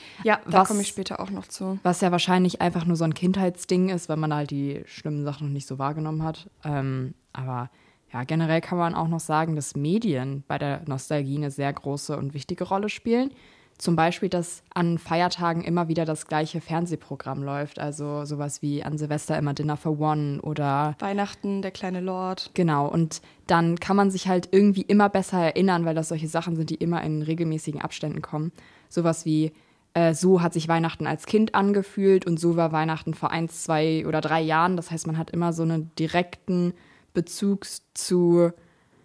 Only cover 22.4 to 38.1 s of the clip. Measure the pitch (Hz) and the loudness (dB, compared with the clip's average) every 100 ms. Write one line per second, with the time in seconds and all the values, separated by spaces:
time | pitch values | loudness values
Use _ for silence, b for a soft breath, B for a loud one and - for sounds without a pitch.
22.4 | - - 170 147 143 170 160 - b b | -6 0 2 2 2 0 0 -2 b b
23.4 | - 170 170 170 - 196 196 190 190 180 | 2 4 4 0 0 2 2 0 0 0
24.4 | 175 190 202 196 - 208 202 202 185 180 | 4 6 6 4 4 6 6 2 0 2
25.4 | 165 - 190 175 165 160 160 156 156 165 | 2 4 4 4 2 0 -2 -4 -2 -2
26.4 | 170 165 156 160 170 170 - 156 151 160 | -2 -2 -2 -2 0 0 0 -2 -2 0
27.4 | 160 156 156 151 - - 151 151 - 151 | 0 -2 -4 -6 -8 -6 -6 -6 -6 -4
28.4 | 160 B B B B - 170 160 160 156 | -6 B B B B 0 2 2 0 2
29.4 | 156 b b b b 170 170 156 185 185 | 0 b b b b 2 4 4 6 6
30.4 | 170 165 160 165 165 - 151 160 - 214 | 4 0 0 2 0 -2 -4 -4 0 2
31.4 | 220 196 196 202 196 - 196 190 185 165 | 4 4 4 2 0 2 6 6 4 2
32.4 | 170 170 165 156 160 156 - 160 156 165 | 2 4 2 2 0 -2 -4 -4 -2 -2
33.4 | 165 - - 156 160 160 156 156 151 160 | -4 -6 -2 2 2 0 0 -2 0 0
34.4 | 160 156 175 180 165 160 160 160 165 170 | 2 4 4 0 -4 -6 -4 -4 -2 -2
35.4 | 170 165 165 165 160 - 160 175 175 - | 0 0 0 0 -4 -4 0 0 -2 -8
36.4 | - 180 175 175 b b b 180 165 - | -2 0 0 -2 b b b -4 -4 -2
37.4 | 202 196 - - - - - | 0 0 -4 -14 -12 -10 0